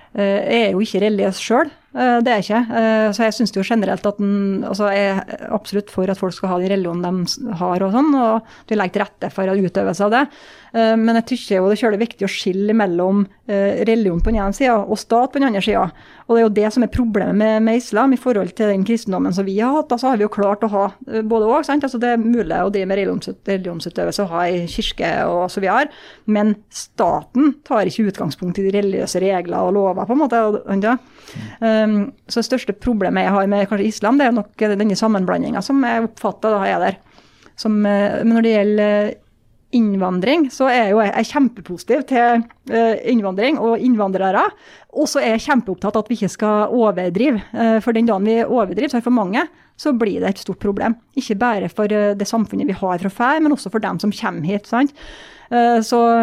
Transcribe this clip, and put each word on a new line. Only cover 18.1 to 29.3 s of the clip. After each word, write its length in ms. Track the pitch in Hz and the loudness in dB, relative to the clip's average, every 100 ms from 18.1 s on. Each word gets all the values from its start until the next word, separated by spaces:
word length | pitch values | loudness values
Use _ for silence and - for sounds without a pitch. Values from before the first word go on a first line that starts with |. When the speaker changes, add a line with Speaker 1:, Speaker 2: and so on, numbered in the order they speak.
Speaker 1:
i 60 | 247 | 2
forhold 340 | 247 208 175 - | 0 -2 -2 -2
til 100 | 214 | 0
den 160 | 196 196 | 0 0
kristendommen 460 | 226 208 185 185 | -2 -2 -2 0
som 140 | 185 196 | -2 -2
vi 100 | 196 | -2
har 140 | 240 302 | 0 0
hatt. 100 | 302 | -2
Da 60 | 240 | -2
så 160 | 254 | 0
har 60 | 233 | 0
vi 80 | 208 | 0
jo 60 | |
klart 320 | - 202 208 220 | 0 0 0 -2
å 40 | |
ha, 120 | 202 208 - - | 0 -2 -4 -8
eh, 140 | 220 | -6
både 260 | 220 226 214 | -2 0 2
og, 180 | 285 294 | 0 0
sant? 180 | 285 277 | -2 -2
Altså, 120 | 240 | -2
det 140 | 240 | 0
er 80 | 233 | 0
mulig 300 | 220 240 165 | 2 0 0
å 200 | 175 190 | -2 -2
drive 160 | 196 185 | -2 -2
med 100 | 196 | -2
religionsut-, 420 | 185 175 - - - | -2 -4 -8 -10 -6
religionsutøvelse 800 | 196 180 170 170 185 175 165 196 | -4 -4 -8 -8 -6 -4 -4 -4
og 80 | 170 | -2
ha 100 | 175 | -2
en 160 | 180 170 | -2 -4
kirke 440 | - - - 165 160 165 | -6 -6 -4 -4 -2 -2
og 220 | 175 180 | -2 -2
så 100 | 208 | -2
videre, 260 | 190 226 294 - - - - | 0 0 -2 -6 -20 -10 -2
men 280 | 208 214 208 _ | 2 2 0 _
staten 840 | - - - 175 156 147 240 294 262 | -16 -12 -2 0 0 -2 0 2 0
tar 240 | - 240 180 | -2 0 0
ikke 240 | - 208 | 0 -2
utgangspunkt 480 | 185 175 - 180 190 | -2 -6 -6 -6 -2
i 80 | 196 | 0
de 80 | 202 | 0
religiøse 440 | 202 190 185 180 | 0 -2 -4 -2
regler 340 | 190 | 0